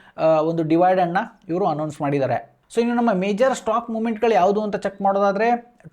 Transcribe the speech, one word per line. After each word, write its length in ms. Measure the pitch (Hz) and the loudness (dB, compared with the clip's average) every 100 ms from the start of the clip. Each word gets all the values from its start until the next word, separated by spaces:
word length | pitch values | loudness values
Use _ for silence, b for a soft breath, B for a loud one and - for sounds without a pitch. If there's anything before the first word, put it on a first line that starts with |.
| B - | B -2
ಆ, 80 | 160 | 2
ಒಂದು 360 | 156 160 165 | 2 2 0
ಡಿವಿಡೆಂಡ್ 380 | 156 165 180 185 | 2 4 4 4
ಅನ್ನ 180 | 170 170 135 _ - | 2 -2 -4 _ -6
ಇವರು 180 | 170 196 | -2 -2
ಅನೌನ್ಸ್ 340 | 147 156 143 | -2 -6 -6
ಮಾಡಿದ್ದಾರೆ. 580 | 143 143 127 113 - _ _ | -4 -2 0 -2 -6 _ _
So, 60 | - | -2
ಇನ್ನು 140 | 233 | 0
ನಮ್ಮ 180 | 240 233 | 0 0
ಮೇಜರ್ 440 | 185 196 202 262 240 | 0 -2 2 0 0
ಸ್ಟಾಕ್ 340 | 226 226 233 | -2 -4 -4
ಮೂವ್ಮೆಂಟ್‌ಗಳು 440 | 220 226 214 233 | -6 -4 0 2
ಯಾವುದು 260 | 202 185 202 | 2 2 0
ಅಂತ 160 | 214 196 | -2 -6
ಚೆಕ್ 260 | 196 196 | -6 -4
ಮಾಡೋದಾದ್ರೆ, 720 | 196 196 202 196 226 240 - _ - | -2 2 0 0 0 0 -4 _ -6